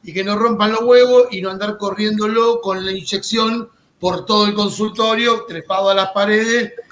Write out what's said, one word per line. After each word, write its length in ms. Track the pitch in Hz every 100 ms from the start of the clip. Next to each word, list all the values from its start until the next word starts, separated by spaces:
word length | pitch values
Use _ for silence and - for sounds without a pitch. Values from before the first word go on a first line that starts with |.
y 100 | -
que 100 | 170
no 140 | 196 208
rompan 340 | 233 208 208
los 120 | 226
huevos 440 | 240 247 247 247 247
y 100 | 190
no 80 | 190
andar 280 | 190 208 208
corriéndolo 840 | 202 190 214 214 214 226 233 233
con 240 | 196 190 190
la 60 |
inyección 800 | 190 165 196 - 226 226 233 226 _ _ _
por 260 | 180 180 180
todo 200 | 208 208
el 80 |
consultorio, 920 | 208 202 - 214 - 220 220 240 226 -
trepado 420 | 160 - 190 196
a 60 | 196
las 140 | 190
paredes, 640 | 196 202 214 226 240 233 - -